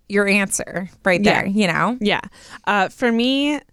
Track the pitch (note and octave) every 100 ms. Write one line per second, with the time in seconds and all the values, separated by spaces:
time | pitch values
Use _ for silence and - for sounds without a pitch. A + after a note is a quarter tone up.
0 | - G3+ G3+ G3+ G3 - - F3 F#3 -
1 | F#3+ F3 G3+ - - G#3 F#3 D3+ F3 B3
2 | G#3 F3 - - - - - G3+ F#3 -
3 | B3 A3+ B3 C4+ C#4+ D4 -